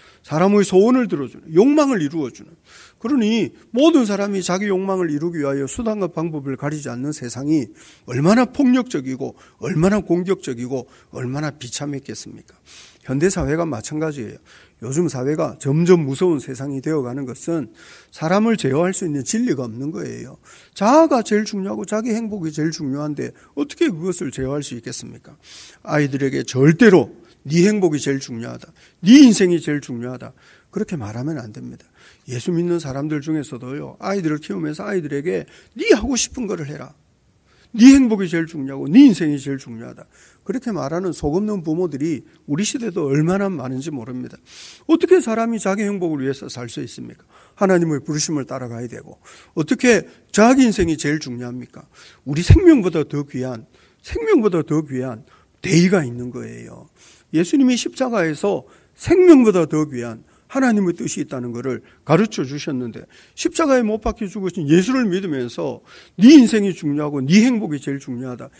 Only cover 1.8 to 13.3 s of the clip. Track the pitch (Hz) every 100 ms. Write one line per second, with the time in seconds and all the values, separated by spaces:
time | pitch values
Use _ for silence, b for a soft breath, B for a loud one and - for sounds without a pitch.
1.8 | 277 214 143 160 127 - - - b b
2.8 | b b 226 285 214 226 156 b b 233
3.8 | 320 320 214 202 202 196 175 185 208 185
4.8 | 190 190 170 143 170 170 139 139 135 -
5.8 | 226 214 175 - 170 151 135 131 147 151
6.8 | 135 120 143 147 120 123 143 156 107 B
7.8 | B B - 127 160 233 247 - 254 254
8.8 | 247 151 131 127 131 - b b 127 156
9.8 | 185 208 - 175 185 185 - 120 123 131
10.8 | - b b 120 123 139 151 147 120 -
11.8 | 147 139 - 107 - 110 - _ B B
12.8 | B B - 135 185